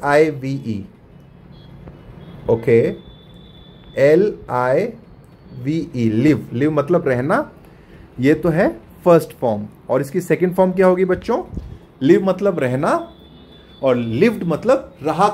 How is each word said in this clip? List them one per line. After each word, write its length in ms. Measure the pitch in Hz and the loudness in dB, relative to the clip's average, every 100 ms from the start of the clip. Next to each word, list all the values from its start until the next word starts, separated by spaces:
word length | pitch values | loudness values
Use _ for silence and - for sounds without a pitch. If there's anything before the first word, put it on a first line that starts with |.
आई 260 | 143 147 160 | 2 2 2
वी 220 | 135 135 139 117 | -2 -8 -8 -8
E, 180 | 98 92 - - - - - - - - - - - - - - - - | -8 -10 -20 -20 -20 -20 -20 -20 -20 -20 -20 -20 -20 -20 -20 -20 -10 -2
Okay, 280 | 113 - 117 156 202 - - - - - - - - - - | -2 2 2 2 -4 -14 -20 -20 -20 -20 -20 -20 -20 -12 0
L 320 | 143 165 208 - - | 4 4 2 -2 -6
I 360 | 123 123 147 233 - - - - - - 131 | -2 0 0 -2 -8 -20 -20 -20 -20 -20 -10
V 160 | 127 160 - 123 | -6 -6 -6 -4
E, 140 | 113 110 | -2 2
live, 200 | 147 123 - | 2 0 -2
live 180 | 117 147 | -4 -2
मतलब 360 | 151 139 175 135 | 0 0 0 0
रहना। 420 | 123 139 233 196 - - - - - - - | -2 0 -2 -4 -12 -20 -20 -20 -20 -18 -2
ये 140 | 131 | 2
तो 140 | 156 175 | 2 2
है 200 | 156 262 - - - | 0 0 -2 -14 -2
first 280 | 180 165 156 - | 4 4 2 -4
form, 260 | 123 104 107 - - | -4 -4 -6 -14 -4
और 100 | 131 | -2
इसकी 200 | 139 185 | -2 -4
second 340 | 170 156 180 | -2 0 0
form 180 | 180 185 | 2 0
क्या 140 | 185 185 | 2 2
होगी 180 | 180 | 2
बच्चों? 380 | 185 180 - 254 359 - - - - - | 0 -2 -2 -4 -6 -12 -14 -18 -20 -2
Live 220 | 135 196 | 2 4
मतलब 340 | 190 185 202 170 | 2 0 -2 -2
रहना, 340 | 127 131 180 330 - - - - - - - - | -2 -2 -2 -2 -4 -16 -20 -20 -20 -20 -20 -4
और 140 | 135 123 | 0 0
लिव्ड 460 | 117 113 226 196 | -2 2 2 2
मतलब 500 | 170 151 220 285 - - | -4 -2 0 0 -2 -8
रहा 260 | 139 151 208 | -6 0 0